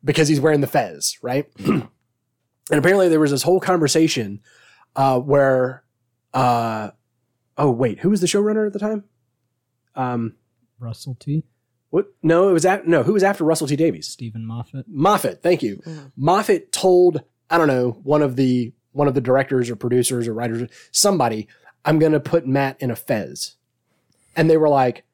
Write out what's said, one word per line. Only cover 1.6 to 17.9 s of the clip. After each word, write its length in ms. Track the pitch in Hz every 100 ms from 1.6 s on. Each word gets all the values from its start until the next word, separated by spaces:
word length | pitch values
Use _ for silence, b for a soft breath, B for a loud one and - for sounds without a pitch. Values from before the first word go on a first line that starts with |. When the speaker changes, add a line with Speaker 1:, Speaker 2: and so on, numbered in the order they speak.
| - 190 113 _ _ _ _ _ _ _ -
Speaker 1:
And 80 | 151
apparently 320 | 151 196 185
there 100 | 160
was 100 | 151
this 120 | 139
whole 180 | 160 185
conversation, 800 | 190 180 147 165 160 139 104 101 b b b b b -
uh, 240 | 135 127
where, 640 | 139 143 135 131 127 131 _ _ _ _ _
uh, 600 | 127 127 120 117 110 104 - _ _ _ _ _ -
oh, 120 | 143
wait, 280 | 117 127 101
who 80 | 175
was 140 | 208
the 40 | 170
showrunner 400 | 202 208 214 214
at 60 |
the 60 | 202
time? 260 | 208 214 202 _ _ _ _ _ _ _ _
Um, 420 | - 127 120 113 - _ _ _ _
Speaker 2:
Russell 360 | 120 110 - 123
T? 240 | - 147 - _ _ _ _
Speaker 1:
What? 160 | 165 202 _
No, 260 | 165 165 196
it 60 |
was 100 | 175
at, 240 | 180 196 165
no, 140 | 165
who 100 | 123
was 100 | 208
after 220 | 190 202
Russell 220 | 156 160 143
T 100 | 143
Davies? 320 | 165 85 -
Speaker 2:
Stephen 380 | - 117 110 113
Moffat. 400 | 117 120 135 127
Speaker 1:
Moffat, 540 | 160 170 208 - -
thank 200 | 170 180
you. 200 | 120 101 -
Speaker 3:
Mm. 260 | 156 139 -
Speaker 1:
Moffat 560 | 139 190 214 185 -
told, 500 | - 190 180 180 151 - _ _
I 80 | 170
don't 100 | 156
know, 320 | 127 123